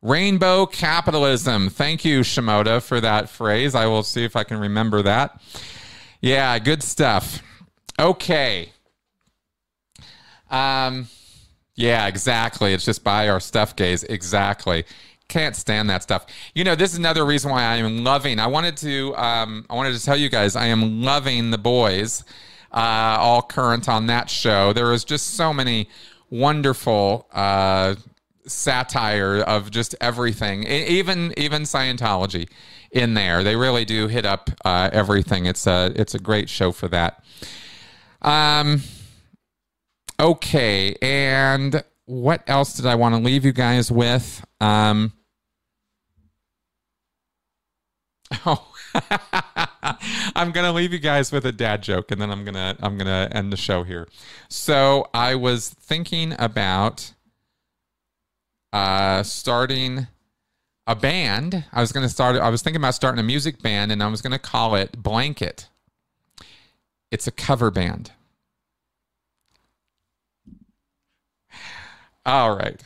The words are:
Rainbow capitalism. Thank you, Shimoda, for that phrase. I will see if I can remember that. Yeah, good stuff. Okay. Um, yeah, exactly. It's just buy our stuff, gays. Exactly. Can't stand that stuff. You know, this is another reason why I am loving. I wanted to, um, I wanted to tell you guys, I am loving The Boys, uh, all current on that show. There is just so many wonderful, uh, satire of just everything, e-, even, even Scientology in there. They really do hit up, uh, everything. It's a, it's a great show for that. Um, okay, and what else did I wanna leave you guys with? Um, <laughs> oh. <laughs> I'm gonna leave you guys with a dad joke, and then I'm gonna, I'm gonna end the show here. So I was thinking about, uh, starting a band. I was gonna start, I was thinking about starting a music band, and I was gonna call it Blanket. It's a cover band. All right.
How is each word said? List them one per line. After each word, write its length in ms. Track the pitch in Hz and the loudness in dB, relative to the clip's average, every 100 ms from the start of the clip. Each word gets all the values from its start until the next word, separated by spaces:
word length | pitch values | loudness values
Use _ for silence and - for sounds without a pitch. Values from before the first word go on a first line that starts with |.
Rainbow 640 | 113 147 196 190 185 185 190 | 2 2 2 4 4 4 2
capitalism. 1000 | - 160 165 165 156 143 131 127 110 95 | 0 -2 0 0 2 2 2 0 0 0
Thank 360 | - 143 160 | 0 -2 0
you, 160 | 160 143 | 2 2
Shimoda, 640 | 120 - 113 104 107 113 | 2 0 2 2 4 2
for 180 | 117 123 | 0 0
that 280 | 113 107 104 | 2 0 -2
phrase. 460 | - 113 107 139 | -4 0 2 2
I 120 | 131 113 | 2 2
will 160 | 110 | 0
see 220 | 107 - | 0 -2
if 100 | 117 | -2
I 100 | 120 | -2
can 140 | 107 110 | -4 -4
remember 440 | 101 104 110 104 | -2 0 0 2
that. 380 | 98 110 139 - - - - - - - - _ | 2 2 0 -4 -20 -18 -18 -18 -20 -20 -20 _
Yeah, 380 | 123 135 135 120 | 0 2 2 0
good 240 | 110 156 | 0 -2
stuff. 600 | - - 143 101 - - - - - _ - - | -2 0 2 2 0 -10 -16 -20 -20 _ -16 0
Okay. 760 | 160 180 - 160 135 98 85 _ _ _ _ _ _ _ _ _ _ _ _ _ - - - - _ | 2 2 0 0 2 -2 -6 _ _ _ _ _ _ _ _ _ _ _ _ _ -20 -20 -20 -20 _
Um, 580 | 131 135 135 131 131 120 - - - _ _ _ | -2 0 0 -2 -4 -10 -18 -20 -20 _ _ _
yeah, 320 | - 120 117 101 | -2 2 2 2
exactly. 680 | 95 127 117 113 - 104 | -2 -2 0 0 0 0
It's 120 | 95 | 2
just 200 | - 110 | 0 -2
buy 240 | - 104 107 | 0 2 2
our 120 | 95 | 0
stuff, 360 | - 113 107 - | 0 0 0 0
gays. 280 | 92 90 | 0 0
Exactly. 800 | - 104 90 101 98 104 - 82 80 - - _ _ | -2 -6 -2 0 0 -2 -2 -2 -2 -14 -20 _ _
Can't 260 | 165 151 | -2 -2
stand 340 | - - 107 107 | -4 -2 0 0
that 120 | 95 | -2
stuff. 240 | - 95 - - - | 0 -4 -4 -20 -10
You 100 | - | -2
know, 100 | 185 | 0
this 180 | 160 190 | 2 2
is 60 | 170 | 2
another 260 | 165 160 | 0 2
reason 260 | 147 147 143 | 2 2 0
why 120 | 131 | 0
I 140 | 117 117 | 2 0
am 260 | 113 113 | 0 0
loving. 360 | 120 139 135 113 | 2 2 0 0
I 80 | 113 | 0
wanted 300 | 143 170 151 | 0 -2 -4
to, 360 | 151 139 135 139 | -4 -4 -4 -2
um, 480 | 120 117 113 110 113 | -2 0 -2 -8 -8
I 40 | |
wanted 220 | 120 131 123 | -4 -2 -2
to 80 | |
tell 120 | 127 143 | 0 0
you 120 | 143 | 2
guys, 280 | 123 104 107 | 2 2 2
I 100 | 117 | 0
am 360 | 113 110 110 | 2 2 0
loving 480 | 127 143 135 123 117 | 0 0 0 -2 0
The 80 | 113 | -2
Boys, 680 | 110 123 113 92 110 - - - - - - | 2 2 4 2 -2 -6 -10 -20 -20 -20 -8
uh, 440 | - 113 110 113 110 | -2 0 2 2 2
all 240 | 113 120 | 4 4
current 460 | 117 - 127 117 120 | 2 0 0 0 0
on 180 | 113 113 | 0 2
that 220 | 120 - | 0 -2
show. 440 | - 117 101 98 | -2 2 4 4
There 200 | 107 120 | 4 2
is 120 | 120 | 0
just 300 | - 151 - | 0 -4 -4
so 180 | - 160 | -2 -2
many 360 | 143 127 113 104 - - - _ | 0 0 0 -4 -10 -20 -20 _
wonderful, 960 | 117 139 151 139 127 - 107 101 110 - | 0 2 2 0 0 2 4 4 2 -4
uh, 640 | - 98 98 95 95 95 98 - _ _ _ - | -2 0 2 2 2 2 -2 -10 _ _ _ -12
satire 960 | - - 127 127 135 113 107 98 101 | -6 -2 -2 -2 -2 0 0 2 0
of 280 | - 107 101 | 0 0 -2
just 240 | 113 113 - | -4 -4 -4
everything, 640 | 120 120 120 104 104 98 | -4 -2 -2 -2 -4 -4
e-, 220 | 107 143 160 | -4 -4 0
even, 460 | 175 180 185 170 - | 0 0 -2 -4 -4
even 260 | 147 151 | -4 -2
Scientology 880 | 151 143 131 123 120 95 95 92 85 - - - - | -4 -2 -2 -2 0 0 -2 -4 -8 -12 -20 -20 -4
in 240 | 127 120 | 0 2
there. 300 | 110 98 85 | 2 2 2
They 120 | 98 110 | 2 2
really 280 | 127 123 | 2 2
do 240 | 110 110 107 | 0 -2 0
hit 180 | 120 104 | 0 -2
up, 240 | 98 - - | -2 -4 -4
uh, 260 | 98 90 92 | 0 2 2
everything. 540 | 107 98 101 92 95 87 | 2 2 2 2 0 0
It's 200 | 92 - | 0 2
a, 260 | 90 90 | 2 2
it's 200 | 98 107 | 0 -4
a 40 | 95 | -4
great 300 | 95 107 - | -2 -2 -2
show 240 | - 95 | -2 -2
for 160 | 87 92 | -2 -4
that. 340 | 87 85 - _ - - - - - - - _ _ | 0 0 -4 _ -20 -20 -18 -20 -20 -20 -20 _ _
Um, 600 | 147 151 151 151 147 147 135 - - _ _ _ _ _ _ _ _ _ - - | 0 2 2 2 2 0 -2 -18 -20 _ _ _ _ _ _ _ _ _ -20 0
okay, 760 | 156 165 - 156 117 101 98 - | 2 2 2 2 4 2 0 0
and 840 | 127 139 139 135 135 135 139 147 - _ | 0 0 2 2 2 2 0 -2 -4 _
what 380 | - 127 123 165 - | -12 -2 0 0 0
else 280 | 135 139 | 0 0
did 120 | - 127 | 0 0
I 80 | |
wanna 260 | 120 117 113 | 4 4 4
leave 240 | 120 135 | 2 4
you 80 | 135 | 2
guys 380 | 127 123 123 120 | 2 2 2 2
with? 540 | 117 120 123 123 - - _ | 2 2 2 -2 -12 -20 _
Um, 520 | 107 107 107 107 110 - _ _ _ _ _ _ _ _ _ _ _ _ _ _ _ _ _ _ _ _ _ _ _ _ _ _ _ _ _ _ _ | 2 4 4 2 0 -4 _ _ _ _ _ _ _ _ _ _ _ _ _ _ _ _ _ _ _ _ _ _ _ _ _ _ _ _ _ _ _
<laughs> 160 | - - | -8 -2
oh. 200 | 151 - - - | -2 -4 -20 -6
<laughs> 140 | - - 208 - 180 - - 165 - - - 220 233 202 | -6 -2 -6 -2 -6 -6 -6 -6 -6 -8 -6 -8 -6 -6
I'm 160 | - 175 | -2 -2
gonna 200 | 170 180 | 0 0
leave 200 | 170 175 | 0 -2
you 60 | 175 | -2
guys 320 | 151 143 135 | 0 0 2
with 140 | 143 131 | -2 -2
a 60 | |
dad 300 | 110 113 104 | -2 -2 -2
joke, 280 | 101 95 - | -2 -4 -2
and 100 | 101 | -4
then 100 | 104 | -4
I'm 140 | 101 | -6
gonna, 320 | 101 98 92 95 | -8 -6 -6 -4
I'm 180 | 104 101 | -6 -4
gonna 300 | 95 92 95 | -2 -2 -2
end 200 | 98 98 | -4 -4
the 40 | 98 | -6
show 280 | - 92 | -2 -2
here. 240 | 90 87 82 - - - - | -2 -10 -12 -18 -20 -20 -16
So 600 | - - 147 135 139 - | -10 0 4 4 4 0
I 220 | 117 123 131 | -2 0 0
was 340 | 123 123 - | 0 -2 -4
thinking 640 | - _ 160 170 165 165 165 | -14 _ -6 -4 -4 -4 -2
about, 760 | 117 107 98 92 104 - - _ _ _ _ _ _ _ _ _ _ _ _ _ _ _ _ | -4 -2 0 0 0 -4 -18 _ _ _ _ _ _ _ _ _ _ _ _ _ _ _ _
uh, 500 | 104 98 95 98 95 | -2 0 2 2 0
starting 880 | 104 - - 120 127 131 131 127 127 _ _ _ _ _ _ _ - | -2 -6 -2 0 0 -2 -4 -6 -8 _ _ _ _ _ _ _ -6
a 100 | 113 | -2
band. 680 | 135 180 143 101 156 185 147 | 0 0 -2 -2 -2 -6 -6
I 80 | - | -2
was 120 | 117 | -2
gonna 160 | 139 131 | 0 -4
start, 280 | - 127 123 | 0 2 2
I 120 | 113 | 2
was 140 | 113 | 0
thinking 180 | - 160 | -2 -2
about 140 | 139 | -2
starting 260 | 123 131 120 | 0 0 0
a 40 | |
music 380 | 110 139 143 - | 0 0 -2 -4
band, 300 | 113 104 104 | -4 -2 -2
and 100 | 104 | -2
I 60 | 104 | -2
was 120 | 107 | -4
gonna 180 | 131 131 | -6 -8
call 360 | - 113 113 | -4 0 2
it 260 | 104 98 123 | 2 -2 -4
Blanket. 680 | 104 110 139 147 87 - - _ _ _ _ _ _ - - - _ _ _ _ _ | -4 -2 -2 -4 -8 -8 -20 _ _ _ _ _ _ -20 -20 -20 _ _ _ _ _
It's 160 | 107 - | -8 -8
a 60 | |
cover 380 | - - 135 113 | -8 -2 0 0
band. 420 | 95 87 - - _ _ _ _ _ _ _ _ _ _ _ _ _ _ _ _ _ _ _ _ _ _ _ _ - _ _ _ _ _ _ _ _ _ - - - - - _ _ | 0 -4 -6 -14 _ _ _ _ _ _ _ _ _ _ _ _ _ _ _ _ _ _ _ _ _ _ _ _ -20 _ _ _ _ _ _ _ _ _ -20 -20 -18 -20 -20 _ _
All 300 | - 135 117 | 0 2 2
right. 260 | 98 - - | 0 -4 -8